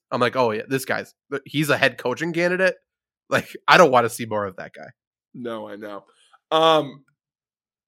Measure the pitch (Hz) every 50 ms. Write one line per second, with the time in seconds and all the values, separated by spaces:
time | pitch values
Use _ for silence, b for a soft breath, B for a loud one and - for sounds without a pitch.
0 | _ - - 120 123 120 120 131 123 113 107 110 - - 135 131 - - 113 107
1 | 92 - - _ _ - 139 135 - - - 143 156 143 131 113 139 131 117 -
2 | - 123 123 - 156 175 156 170 175 175 180 180 190 180 180 - _ _ _ _
3 | _ _ _ _ _ - - 117 - - - - _ - 147 175 180 139 127 120
4 | 117 113 - - 120 113 107 104 101 98 92 - - 80 - - 76 - - _
5 | _ _ _ _ _ _ - 135 120 117 117 110 107 107 104 104 107 104 101 98
6 | - _ b b b b b b b - 156 160 160 160 160 151 147 135 - -
7 | _ _ _ _ _ _ _ _ _ _ _ _ _ _ _ _ _